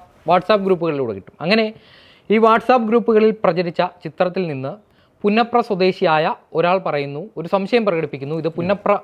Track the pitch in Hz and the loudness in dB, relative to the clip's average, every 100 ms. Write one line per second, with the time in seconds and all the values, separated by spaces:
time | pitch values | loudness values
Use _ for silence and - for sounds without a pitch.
0 | - _ - 180 - 214 196 180 165 143 | -6 _ 0 0 2 0 2 0 0 -2
1 | 123 98 - - 160 220 214 220 _ - | -4 -6 -12 -10 -2 0 0 -6 _ -20
2 | _ _ - 214 220 226 226 254 220 233 | _ _ 0 4 4 4 4 2 4 0
3 | 214 214 220 214 185 170 175 165 175 - | 2 4 4 2 0 0 -2 -2 -4 -6
4 | 165 - 180 175 175 135 131 208 _ _ | -12 -2 -2 -2 -6 -6 -8 -12 _ _
5 | _ _ 208 214 233 247 226 190 185 185 | _ _ 0 0 2 0 0 0 0 0
6 | 180 156 165 247 _ 156 170 190 175 151 | 0 2 0 -4 _ -2 0 0 -2 -4
7 | 143 143 202 - 165 196 190 240 214 170 | -6 -8 -12 -12 -4 -4 0 0 0 -2
8 | 156 147 139 160 156 165 175 196 - 202 | -4 -8 -8 -6 -4 -4 -2 -2 0 -2